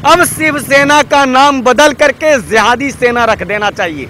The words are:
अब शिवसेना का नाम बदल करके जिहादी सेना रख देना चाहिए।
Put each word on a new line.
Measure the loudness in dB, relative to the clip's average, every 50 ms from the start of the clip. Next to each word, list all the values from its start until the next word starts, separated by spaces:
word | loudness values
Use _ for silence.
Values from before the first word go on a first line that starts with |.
| 2
अब | 2 2 2 2
शिवसेना | -2 -4 -4 -4 -4 -4 -4 -4 0 0 0 2 2 2 0 2
का | 2 0 0 2
नाम | 2 2 2 2 2 2 0
बदल | 0 0 2 4 2 2 2
करके | 2 0 0 0 0 0 0 0 0
जिहादी | -2 -2 0 0 2 2 0 -2 -4 -8
सेना | -4 -2 -2 -2 0 0 0
रख | 0 -2 -4 -4
देना | -6 -6 -4 -4 -4
चाहिए। | -4 -4 -6 -6 -6 -10 -12